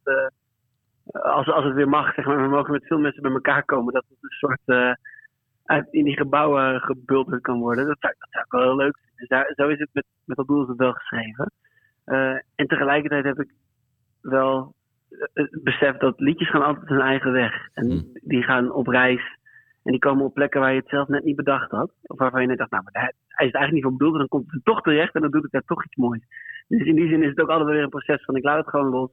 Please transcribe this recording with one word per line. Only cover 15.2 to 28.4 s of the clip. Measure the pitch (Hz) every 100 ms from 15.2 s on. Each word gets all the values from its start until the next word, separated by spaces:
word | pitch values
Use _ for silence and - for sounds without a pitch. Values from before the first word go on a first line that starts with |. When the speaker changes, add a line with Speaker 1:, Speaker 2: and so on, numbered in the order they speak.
| 147
Speaker 1:
het | - 143 156
besef | - - 143 131
dat | 135 120
liedjes | 143 160 170
gaan | 156 147
altijd | 143 -
hun | 139
eigen | 131 135 135
weg. | 127 120 - -
En | - 120
Speaker 2:
Hmm. | 85 - -
Speaker 1:
die | - 123
gaan | 123 127 123
op | 143 123
reis. | 123 127 127 - - _ - _ _
En | -
die | 127
komen | 143 139 135
op |
plekken | 139 139 143
waar | 135
je | 131
het | -
zelf | 143 139
net | 143
niet | 160 143
bedacht | 139 135 -
had. | 104 156 -
Of | - -
waarvan | 131 127
je | 123
net | 123
dacht, | -
"Nou, | -
maar | 95
daar, | - 123 - _
hij | - 131
is |
het | 131
eigenlijk | 143
niet | 156
voor | 135
bedoeld." | 127 147
En | 156
dan | 135
komt | 147 -
het | 143
er | -
toch | 226
terecht | 170 151 170 160
en |
dan | 151
doe | 151 151
ik |
daar | 135 -
toch | - -
iets | -
moois. | 120 117 - - - - -
Dus | 117 147
in | 156
die | 165
zin | 160
is | 151
het | 139
ook | 156
altijd | 160 151
weer | 151
een | 139
proces | 143 - 147 -
van: |
ik | 135